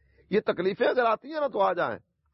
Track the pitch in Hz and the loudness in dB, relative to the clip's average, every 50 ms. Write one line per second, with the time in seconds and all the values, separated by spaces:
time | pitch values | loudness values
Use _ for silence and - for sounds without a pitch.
0 | _ _ _ _ _ - 180 214 - - 190 156 175 190 202 - 247 - - 254 | _ _ _ _ _ -2 -2 0 0 0 -2 0 -2 -2 0 0 0 2 2 2
1 | 240 226 214 - - 277 320 302 294 262 - 214 196 190 180 175 156 127 107 - | 2 2 0 -2 -4 -8 -6 -4 -4 -2 0 2 2 2 2 0 -2 -2 -4 -6
2 | - _ _ _ _ _ | -12 _ _ _ _ _